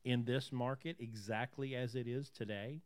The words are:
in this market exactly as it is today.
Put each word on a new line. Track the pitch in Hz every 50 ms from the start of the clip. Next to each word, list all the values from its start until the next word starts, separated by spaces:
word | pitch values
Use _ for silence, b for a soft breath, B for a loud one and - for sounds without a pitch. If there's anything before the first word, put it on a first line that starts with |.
| _
in | 127 123 123 117
this | 120 123 139 135 -
market | 131 123 123 127 135 135 - 160 170 -
exactly | 120 117 113 107 98 104 110 107 120 127 - - 139 135 131
as | 123 127 117 113
it | 131 120
is | 120 120 135 147 -
today. | - - 113 104 107 101 101 123 147 160 -